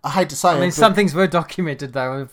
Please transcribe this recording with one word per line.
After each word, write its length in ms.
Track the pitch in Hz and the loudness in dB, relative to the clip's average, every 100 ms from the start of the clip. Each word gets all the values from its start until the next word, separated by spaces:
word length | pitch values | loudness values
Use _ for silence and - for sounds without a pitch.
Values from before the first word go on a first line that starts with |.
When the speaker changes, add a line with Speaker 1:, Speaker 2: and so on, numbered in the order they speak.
Speaker 1:
I 60 | - | -2
hate 200 | 180 170 | -2 -2
to 40 | 135 | 0
say 140 | 180 | 2
Speaker 2:
I 60 | 151 | 2
mean, 80 | 180 | 0
Speaker 1:
it, 40 | |
Speaker 2:
some 180 | - 220 | 4 2
Speaker 1:
but 40 | 196 | 4
Speaker 2:
things 160 | 196 | 0
were 140 | 151 190 | 2 0
documented, 680 | 170 156 - 170 135 135 | 0 -4 -6 -4 -4 -8
though, 340 | 127 127 135 135 | -6 -4 -6 -10